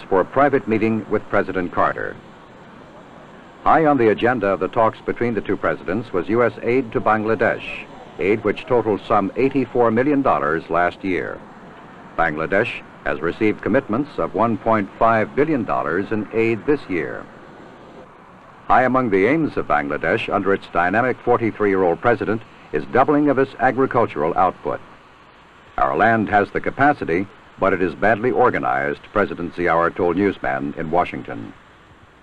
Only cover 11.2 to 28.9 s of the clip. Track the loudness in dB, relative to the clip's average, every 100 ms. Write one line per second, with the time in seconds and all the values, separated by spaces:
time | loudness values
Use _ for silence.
11.2 | -4 -10 -14 -20 -20 -20 -20 -20 -14 -2
12.2 | -2 0 0 0 0 -4 -14 -10 -6 -2
13.2 | -4 0 0 0 0 0 0 -4 -4 -4
14.2 | -4 0 0 0 0 0 -2 0 2 2
15.2 | 0 0 0 0 -2 -4 -2 -2 -2 -4
16.2 | -4 0 0 0 -2 -2 -2 -4 -4 -8
17.2 | -14 -20 -20 -20 -20 -20 -20 -20 -20 -20
18.2 | -20 -20 -20 -20 2 2 4 2 2 4
19.2 | 4 2 0 -4 -2 -2 0 -4 -2 -2
20.2 | 0 -2 0 -2 -2 -2 0 2 0 -2
21.2 | 0 0 0 0 0 2 2 2 0 0
22.2 | 0 -4 -6 -20 -8 -6 -2 0 2 2
23.2 | 2 2 0 0 0 2 0 2 0 0
24.2 | -2 2 0 0 -8 -8 -10 -20 -20 -20
25.2 | -20 -20 -20 -20 -12 -2 0 2 4 2
26.2 | 2 2 2 -2 -6 0 2 2 -2 -2
27.2 | -4 -10 -20 -2 0 2 -2 0 0 2
28.2 | 0 2 2 2 -2 -2 -2